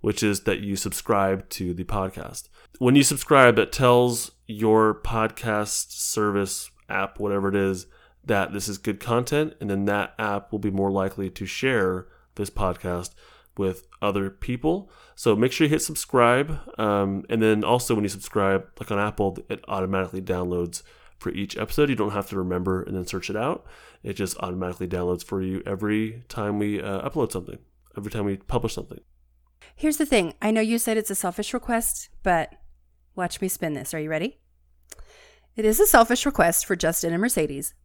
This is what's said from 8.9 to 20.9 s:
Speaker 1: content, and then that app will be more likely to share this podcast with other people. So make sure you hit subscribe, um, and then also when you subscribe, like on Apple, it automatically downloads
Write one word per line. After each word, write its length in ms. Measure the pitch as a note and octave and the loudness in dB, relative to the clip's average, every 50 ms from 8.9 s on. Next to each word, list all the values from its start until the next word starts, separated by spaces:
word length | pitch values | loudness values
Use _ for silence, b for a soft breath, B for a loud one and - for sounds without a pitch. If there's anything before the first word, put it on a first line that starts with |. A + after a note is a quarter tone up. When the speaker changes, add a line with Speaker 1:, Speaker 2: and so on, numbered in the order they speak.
| G2+ G2 | -6 -4
Speaker 1:
content, 540 | - A#2 A#2 A#2+ B2 - - C#3+ D#3 D3+ - _ | -2 0 0 0 0 0 0 0 0 -2 -4 _
and 80 | - G#2 | -4 -2
then 160 | G2 G2 G2 | -2 0 2
that 280 | G2+ G2+ G2+ G2+ - - - | 2 2 0 0 -4 -4 -6
app 340 | A2 G#2 G2+ G2+ - - - | -4 -2 -2 -4 -6 -6 -8
will 60 | G#2+ | -4
be 100 | G2 G#2 | -2 -2
more 200 | F#2+ G2 G2 G2 G2 | 0 0 0 0 0
likely 380 | G2 F#2+ G2 - - G2 F#2 | 0 -2 -2 -4 -6 -8 -8
to 160 | - - G2+ | -8 -8 -10
share 600 | F#2 - - - C3 C3 A2+ F#2+ F#2 F#2 F#2 F#2 b b b b b b | -8 -6 -2 0 0 2 2 2 0 -2 -4 -8 b b b b b b
this 140 | - G#2 F#2+ | -8 -8 -6
podcast 640 | _ - G#2+ F#2 F2 - - F#2 F2+ F2 F2+ - - b b b b b b b b | _ -2 0 0 -2 -2 -4 -4 -4 -4 -6 -8 -14 b b b b b b b b
with 320 | - G2 F#2+ F#2 - - _ - _ | -2 -2 -2 -2 -4 -12 _ -12 _
other 300 | - G#2 G2 G2+ G2 G2 | -2 -2 0 0 -2 -4
people. 600 | F#2+ _ - - B2 B2 - D#3 E3 G3 G3 b b b b b b | -6 _ -6 -6 -6 -2 0 0 0 0 -4 b b b b b b
So 180 | - - A#2+ G#2+ | -2 2 2 4
make 160 | G2+ A#2 C3 | 4 4 2
sure 140 | - - D#3+ | 4 2 2
you 40 | D3 | 4
hit 120 | D#3 D#3+ - | 4 0 0
subscribe, 760 | - D#3 - - - - C3 A#2+ A#2 A#2+ B2+ D3 D#3 D#3 C#3 - - - - | -4 -6 -8 -8 0 4 4 6 6 6 4 2 -2 -4 -8 -8 -14 -6 -2
um, 460 | A2 G#2+ G#2 G2+ G2 G2 G2 G2 - - | 0 2 2 2 2 0 0 -4 -4 -2
and 120 | A#2 A2+ A2 | 0 2 4
then 220 | A2 A2 G#2+ G#2+ | 4 4 4 2
also 300 | D#2 A#2+ B2 B2 - A#2+ | 2 2 2 2 2 0
when 100 | G#2+ G#2 | 2 2
you 60 | G2+ | -2
subscribe, 560 | - G2 - - - G#2+ G2 G2 G2 G2 F#2+ - - - | -4 -6 -12 -4 -2 0 2 2 2 0 -2 -4 -14 -16
like 120 | - - G#2+ | -6 -4 -2
on 60 | G2+ | 0
Apple, 380 | G2+ G#2+ G#2+ - G#2 G2 F#2 - - - | 0 -2 0 0 -2 -2 -2 -4 -8 -8
it 160 | G2 - - | -10 -10 -8
automatically 540 | - - G2 F#2+ F#2+ G2 F#2+ F#2+ F2 - F#2 F#2+ | -6 -4 -4 -2 0 0 -2 -2 -2 -6 -10 -4
downloads 600 | F2+ F#2 F2+ F2+ F2+ F2+ F2+ F2 E2+ F2 - - b | -4 -2 -2 -2 -2 -2 -2 -2 -4 -6 -10 -14 b